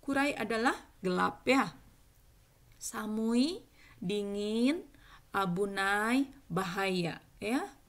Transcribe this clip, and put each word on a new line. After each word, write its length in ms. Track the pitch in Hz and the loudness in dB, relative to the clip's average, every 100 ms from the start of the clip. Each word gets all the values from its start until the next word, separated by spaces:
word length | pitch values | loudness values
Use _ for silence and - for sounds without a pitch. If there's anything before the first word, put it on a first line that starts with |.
Kurai 320 | - 269 285 - | -2 0 0 -2
adalah 400 | 214 226 247 381 - - | -4 0 0 -2 -8 -6
gelap 480 | 185 180 185 - - | -2 0 0 0 2
ya. 240 | 262 202 - - - - - - - - _ - - | 2 2 -4 -20 -20 -20 -20 -20 -20 -20 _ -20 -14
Samui, 880 | - 233 220 214 220 240 277 403 - - - - | -10 -8 -4 -2 2 4 2 0 -12 -20 -20 -8
dingin, 880 | 175 208 202 202 208 220 247 339 - - - - - | -2 -2 -2 -4 -2 2 2 2 -4 -20 -20 -20 -6
abunai, 960 | 196 190 175 202 196 196 202 220 254 277 - - | -2 0 0 -2 0 0 2 2 2 0 -6 -6
bahaya 720 | 170 190 185 196 185 170 - - - | -4 -2 0 0 0 -2 -6 -14 -8
ya. 240 | 202 262 392 - | -2 -2 -4 -12